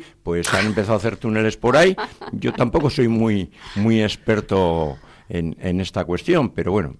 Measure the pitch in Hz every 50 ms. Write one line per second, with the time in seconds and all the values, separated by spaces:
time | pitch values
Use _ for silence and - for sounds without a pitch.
0 | - - - _ _ 87 85 87 82 - - 95 101 110 101 110 101 104 113 104
1 | 101 117 101 - - 113 110 110 110 110 - - - 120 123 147 175 190 190 -
2 | 214 - - - - - - 104 - 120 113 - 127 120 - 165 147 135 - -
3 | 123 113 117 110 113 113 107 98 90 - - - - - - 101 104 113 113 110
4 | 107 101 - - - - 110 104 - - 104 95 92 85 82 82 80 73 69 -
5 | - - - - _ - 90 87 82 82 - - - 92 87 92 95 - - 101
6 | 85 78 87 87 - - 175 170 131 92 - - 82 87 92 104 85 69 - -